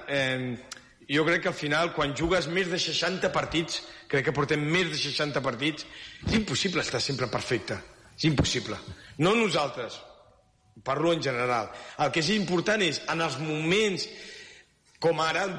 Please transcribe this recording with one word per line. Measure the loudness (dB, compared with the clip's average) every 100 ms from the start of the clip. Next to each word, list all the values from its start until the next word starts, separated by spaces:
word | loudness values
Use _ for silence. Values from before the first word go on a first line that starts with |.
| -4
eh, | 0 0 0 -2 -6 -10 -18 -20 -18 -2
jo | 2 4
crec | 4
que | 2
al | -2
final, | 0 2 2
quan | 0 -2 0
jugues | 2 2 2
més | 0 0
de | 0
seixanta | -2 0 -2 0 0
partits, | 0 0 0 -2 -4 -10 -16 -2
crec | 0 2
que | 2
portem | 2 2
més | 2 2 0
de | -2
seixanta | -2 -2 -2 0
partits, | -2 -2 -2 -2 -8 -14 -18 -10 0
és | 2
impossible | 2 0 0 0
estar | -2 -2
sempre | -2 -2 -2
perfecte, | -2 0 -2 -2 -8 -10 -20 -20 -2
és | 0
impossible. | 4 2 0 -4 -8 -10 -16 -10 0
No | 4
nosaltres, | 4 4 2 0 -2 -8 -10 -16 -20 -20 _ _ _ _ -10
parlo | -2 2 4
en | 2
general. | 2 0 2 2 0 -8 -10 0
El | 0
que | 2
és | 2
important | 2 2 0 2 2
és, | 2 0 -2
en | -2
els | 0 -2
moments | -4 -2 2 2 2 0 -6 -12 -16 -18 -20 -20 -20 _ _ -2
com | 2 2
ara, | 2 0 -2